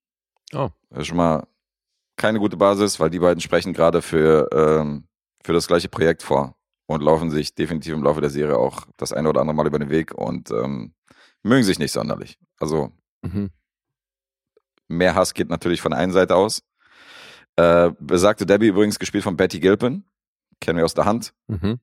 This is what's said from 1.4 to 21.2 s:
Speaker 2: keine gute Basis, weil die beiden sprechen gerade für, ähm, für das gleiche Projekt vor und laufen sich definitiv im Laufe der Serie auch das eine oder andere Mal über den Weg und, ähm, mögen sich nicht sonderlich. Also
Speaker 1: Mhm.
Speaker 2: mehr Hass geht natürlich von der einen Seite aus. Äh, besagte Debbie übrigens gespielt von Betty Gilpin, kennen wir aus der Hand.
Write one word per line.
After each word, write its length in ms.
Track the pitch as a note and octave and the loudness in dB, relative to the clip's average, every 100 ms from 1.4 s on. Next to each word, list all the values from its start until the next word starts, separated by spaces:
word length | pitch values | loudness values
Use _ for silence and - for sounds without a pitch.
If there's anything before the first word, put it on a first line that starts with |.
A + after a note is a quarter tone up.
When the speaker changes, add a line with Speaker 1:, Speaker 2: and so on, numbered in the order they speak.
| - _ _ _ _ _ _ - | -4 _ _ _ _ _ _ -2
Speaker 2:
keine 220 | A2 A2 | 0 0
gute 180 | G2+ F2+ | -2 2
Basis, 420 | G2+ G2+ G#2 - | 4 4 2 2
weil 100 | D#2+ | -2
die 100 | F2 | 2
beiden 200 | F2 E2+ | 2 2
sprechen 320 | - F2 F#2 | 0 -2 -2
gerade 300 | E2 E2 E2 | 2 2 2
für, 460 | - D#2+ D#2 D#2 - | 0 2 4 4 4
ähm, 520 | D#2 D#2 D#2 D2 C#2+ - _ _ _ | 2 2 2 0 -8 -14 _ _ _
für 100 | - | -2
das 160 | E2+ - | -2 2
gleiche 200 | F2 F2 | 0 0
Projekt 340 | - E2 E2 | -2 0 0
vor 340 | - C#2 C2 - _ _ - | -2 -2 -2 -10 _ _ -8
und 160 | D#2 | -2
laufen 280 | D2 D#2+ E2 | 2 2 0
sich 240 | D2+ D2 | -4 -6
definitiv 400 | - D#2+ E2 E2 | -6 -6 -6 -6
im 80 | D#2 | -2
Laufe 180 | C#2 D2+ | -2 0
der 100 | D2 | -2
Serie 280 | C#2+ D2+ A#1+ | -2 -2 0
auch 240 | C2 - - - | -2 -6 -18 -12
das 160 | - | -8
eine 160 | - D#2 | -4 -2
oder 120 | C2+ | 0
andere 140 | D2+ | -2
Mal 120 | D2+ D2+ | -2 -2
über 120 | D2 | -4
den 120 | C#2+ | -2
Weg 220 | D#2 D#2+ | -4 -4
und, 380 | - - D2 - | -8 -8 -8 -8
ähm, 420 | A1+ C2 C2+ A1 _ _ _ _ _ | -6 -6 -8 -12 _ _ _ _ _
mögen 220 | G2 C3 | 0 2
sich 140 | G2 D#2+ | 2 0
nicht 140 | C#2+ | -2
sonderlich. 460 | A#1+ A#1+ G1+ - - _ - | -4 -6 -8 -10 -20 _ -10
Also 340 | D#2 D#2 C2+ _ _ _ | -4 -4 -4 _ _ _
Speaker 1:
Mhm. 280 | F2 G2+ G2 _ _ _ _ _ _ _ _ _ _ _ _ _ - | -8 -6 -8 _ _ _ _ _ _ _ _ _ _ _ _ _ -10
Speaker 2:
mehr 260 | E2+ F2+ | 0 0
Hass 180 | E2+ F2+ | 2 -2
geht 160 | - F2 | -2 -6
natürlich 320 | D#2+ F2+ E2+ | -4 -2 -2
von 120 | D#2+ | -2
der 80 | C#2 | -2
einen 120 | F#2 | 0
Seite 220 | F#2 F2 F2+ | 2 4 4
aus. 260 | G#2+ - _ _ _ _ - - - - _ - | 2 -2 _ _ _ _ -20 -20 -20 -20 _ 2
Äh, 360 | E2+ F2 F2 - | 4 6 4 0
besagte 440 | D2+ F2+ G2 G#2+ | -2 2 2 0
Debbie 240 | F2+ G2+ A2 | 2 4 4
übrigens 300 | F#2+ G#2 G2+ | 4 0 0
gespielt 260 | F2+ G#2 | -4 -4
von 120 | G2 E2 | -4 0
Betty 240 | C3 E2 | -2 2
Gilpin, 440 | F#3+ G#3 B3 G3 - _ _ _ _ - | 2 2 0 -6 -12 _ _ _ _ -10
kennen 160 | - E2+ | -4 0
wir 60 | |
aus 100 | E2 | 0
der 120 | - E2+ | 0 0
Hand. 260 | A2+ | -2